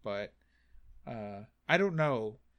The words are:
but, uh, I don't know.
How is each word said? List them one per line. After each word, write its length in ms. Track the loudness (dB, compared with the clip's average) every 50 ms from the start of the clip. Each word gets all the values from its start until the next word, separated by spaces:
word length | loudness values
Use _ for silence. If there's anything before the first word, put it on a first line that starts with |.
| -6
but, 300 | -4 -4 -4 -4 -6 _ _ _ _ _ _ _ _ -20 -20 -20 -20 -20 -16 -10
uh, 360 | -10 -8 -8 -8 -8 -8 -10 -12 -14 _ _ _
I 100 | 2 4
don't 180 | 4 4 4 4
know. 420 | 2 2 4 2 2 0 -2 -6 -8 _ _ _